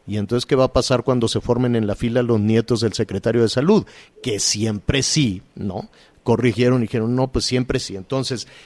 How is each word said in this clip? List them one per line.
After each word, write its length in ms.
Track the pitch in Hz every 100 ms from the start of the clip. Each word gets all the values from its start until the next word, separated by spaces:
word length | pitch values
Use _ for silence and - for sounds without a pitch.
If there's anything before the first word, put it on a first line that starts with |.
| -
¿y 120 | 104
entonces 280 | 101 120 -
qué 100 | 135
va 100 | 131
a 80 |
pasar 300 | 131 - 123
cuando 240 | 117 127 113
se 140 | 110
formen 340 | - 120 123 117
en 120 | 104
la 80 | 98
fila 260 | 120 117
los 180 | 120 113
nietos 420 | 104 110 117 117
del 120 | 110
secretario 480 | 92 107 98 117 117
de 80 | 113
Salud? 360 | - 151 208 - - - -
Que 180 | 127 101
siempre 600 | - 104 110 104 - 135
sí, 400 | 131 - 127 95 - -
¿no? 340 | 101 92 220 _ _ _
Corrigieron 580 | - 113 120 107 123 127
y 40 |
dijeron, 320 | 113 120 110 127
"No, 160 | 131
pues 140 | 120 -
siempre 340 | 123 127 131
sí". 160 | - 98
Entonces, 520 | 92 135 131 120 - -